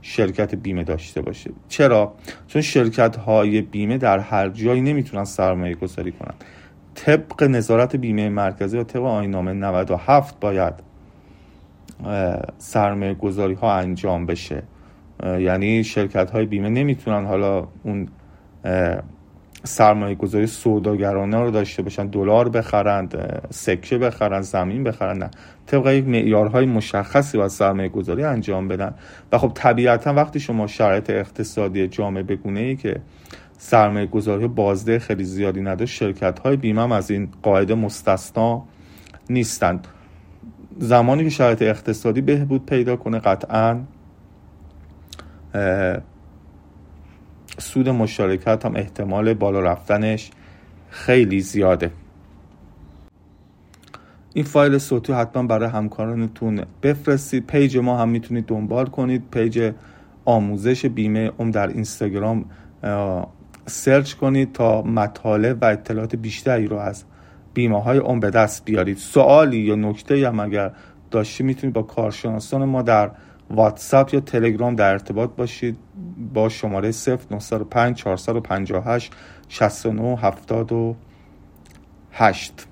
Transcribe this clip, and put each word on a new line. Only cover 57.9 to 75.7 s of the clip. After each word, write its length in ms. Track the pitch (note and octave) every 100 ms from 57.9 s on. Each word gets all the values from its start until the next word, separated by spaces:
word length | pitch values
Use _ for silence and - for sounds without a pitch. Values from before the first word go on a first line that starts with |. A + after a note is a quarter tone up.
| B2
هم 120 | A2+
می‌تونید 360 | A#2 A2+ A#2+ A2+
دنبال 400 | A2 G#2+ A#2 C3
کنید، 380 | - B2+ B2+ A#2
پیج 400 | B2 A2+ A2+ A2+ A2 - - - - -
آموزش 600 | A#2 G2+ G2+ A2 B2+ C3+
بیمه 460 | A2+ G#2+ G#2+ A2 -
عمر 120 | A2+
در 160 | G#2+ G2+
اینستاگرام، 800 | - G#2+ - G#2+ G2 G#2 A2+ - - - -
اه، 440 | G#2 G2+ G2+ F#2 - - - - -
سرچ 480 | - - C3+ C#3+
کنید 400 | - C#3 C3+ C3+
تا 280 | - A#2 A2
مطالب 760 | A2 A2+ G#2 - A2+ G#2 A2+ B2
و 40 | A#2
اطلاعات 500 | G#2 - A2 A2+ A#2
بیشتری 520 | A2 - - B2 G#2
رو 100 | G#2
از 260 | G2+ G2+ - - - - -
بیمه‌های 440 | - A#2+ G#2 A2+ C3+
عمر 220 | B2+ B2
به 100 | G#2
دست 360 | A2+ G#2+ - -
بیارید. 320 | G#2+ F#2 G2
سوالی 600 | - - C3+ C#3+ D#3 A#2+
یا 180 | G#2+ G#2+
نکته‌ای 480 | G#2+ G#2 - C#3+
هم 160 | C3+ A2
اگر 320 | G#2 G2+ G2 - - - -
داشتید، 340 | A2+ G#2+ - C3
می‌تونید 280 | C3 C3+
با 80 | A2+
کارشناسان 840 | A2 - A2 G2 A#2 A2 - C3+ C3+
ما 160 | C3
در 300 | A#2+ A2 G#2 - - - -
واتساپ 640 | G#2+ A2 - - C3+ C3+
یا 60 | C#3+
تلگرام 560 | C#3 B2 A2+ G#2+ A#2+ A#2+
در 160 | G2+
ارتباط 380 | G2 - G#2 B2 -
باشید 400 | A#2+ - A#2+